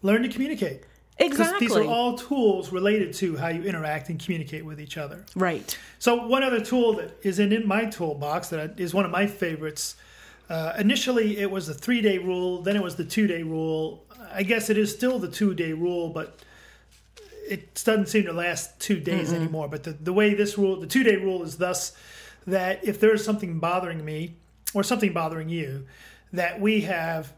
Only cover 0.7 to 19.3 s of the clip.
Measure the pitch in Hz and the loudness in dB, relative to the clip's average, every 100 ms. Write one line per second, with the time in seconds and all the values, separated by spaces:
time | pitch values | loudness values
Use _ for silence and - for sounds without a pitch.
0.7 | - - _ _ - 339 277 330 392 240 | -4 -20 _ _ 2 2 4 2 2 2
1.7 | 208 - 233 247 240 - 285 220 185 175 | 4 4 2 2 -2 -4 2 4 2 -2
2.7 | 185 196 214 180 - 190 156 165 165 185 | 0 2 2 0 -2 -2 -2 -4 -2 -4
3.7 | 175 156 151 - 160 - 170 147 156 156 | -4 -2 -4 -4 -8 -4 -4 -4 -10 -12
4.7 | 151 151 - 147 156 - - 185 151 - | -14 -12 -10 -10 -10 -12 0 0 0 -6
5.7 | - - - - 240 233 262 262 240 214 | -10 -10 0 2 2 4 2 4 2 2
6.7 | 247 233 214 - - 202 180 202 220 220 | 4 4 2 -2 -4 -2 2 4 4 2
7.7 | 196 226 - 170 139 147 160 175 165 156 | 0 0 -2 -4 -2 -2 -2 -2 -6 -6
8.7 | - 175 180 185 175 202 - 175 156 156 | -4 -2 2 2 2 0 0 -4 -2 -6
9.7 | 151 - - - - - - _ 165 160 | -6 -8 -10 -20 -20 -20 -20 _ -4 -4
10.7 | - 208 277 - 247 214 208 202 190 156 | 2 4 4 2 2 2 0 -2 -2 -6
11.7 | 143 - 247 214 190 180 180 180 180 170 | -8 0 2 4 2 0 0 0 -2 0
12.7 | 208 185 170 165 - 208 170 160 160 160 | 0 0 -4 -4 2 2 2 -2 -2 -2
13.7 | 156 160 156 _ - - - 196 226 214 | -2 -4 -8 _ -20 -12 -4 2 2 4
14.7 | 214 214 - 247 254 180 - 208 170 165 | 4 2 2 0 2 -2 0 0 2 -2
15.7 | 156 175 175 170 156 160 - - - - | -2 -2 0 -2 -6 -8 -12 -20 -20 -20
16.7 | - _ _ _ - - - - - - | -20 _ _ _ -20 -20 -16 -8 -8 -8
17.7 | - - 220 196 214 180 170 175 170 - | -2 2 2 2 2 0 -2 -4 -4 -8
18.7 | - - 190 151 170 165 | -10 -2 -2 0 -2 0